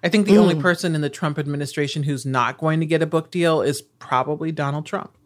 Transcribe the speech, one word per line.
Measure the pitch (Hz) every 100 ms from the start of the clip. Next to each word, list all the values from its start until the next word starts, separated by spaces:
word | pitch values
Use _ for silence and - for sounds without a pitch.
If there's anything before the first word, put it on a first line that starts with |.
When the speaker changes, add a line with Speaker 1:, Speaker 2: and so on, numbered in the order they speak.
Speaker 1:
I | 170
think | 208 202
the | 202
only | 202
Speaker 2:
Mm. | 165
Speaker 1:
person | 180 175 180
in | 156
the | 147
Trump | - 160 151
administration | 143 143 143 - 143 156
who's | 143 139 131
not | 131 117 131
going | 160 156
to | 160
get | 160
a | 160
book | 160 156
deal | 180 170 160
is | 120 139
probably | - _ - 127 131 151 160
Donald | 156 143 143 160
Trump. | 196 - _